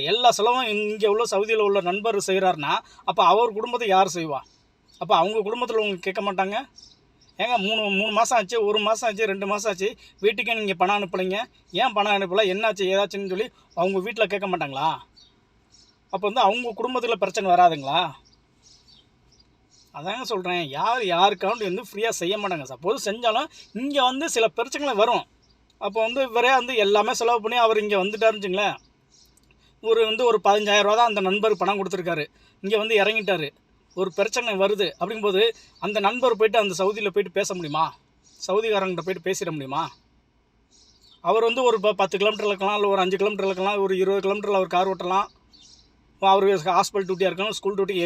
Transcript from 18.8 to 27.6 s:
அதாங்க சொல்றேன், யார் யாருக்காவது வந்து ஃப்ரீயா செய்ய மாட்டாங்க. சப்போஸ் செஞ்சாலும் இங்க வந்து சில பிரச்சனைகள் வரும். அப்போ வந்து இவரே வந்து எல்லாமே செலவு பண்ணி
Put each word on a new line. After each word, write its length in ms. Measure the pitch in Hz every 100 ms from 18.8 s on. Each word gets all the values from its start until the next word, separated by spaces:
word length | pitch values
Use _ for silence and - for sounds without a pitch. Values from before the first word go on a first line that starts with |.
| _ - _ _ _ _ _ _ _ _ _
அதாங்க 300 | 147 170 233 254
சொல்றேன், 340 | 208 180 175 151
யார் 340 | 143 202 247 196
யாருக்காவது 500 | 170 196 196 196 233 196
வந்து 140 | 190 226
ஃப்ரீயா 240 | 202 226 -
செய்ய 160 | 175 208
மாட்டாங்க. 280 | 202 165 131
சப்போஸ் 360 | 123 175 262 208
செஞ்சாலும் 420 | 226 240 220 311 - -
இங்க 220 | 208 277 285
வந்து 240 | 254 262 320
சில 100 | 240 226
பிரச்சனைகள் 520 | - 240 285 285 202
வரும். 240 | 240 190 - _ _ _ _ -
அப்போ 180 | 208 214
வந்து 200 | 226 254 262
இவரே 240 | 226 240 262
வந்து 160 | 247 240
எல்லாமே 280 | 202 208 220 240
செலவு 220 | 233 240
பண்ணி 120 | 220 240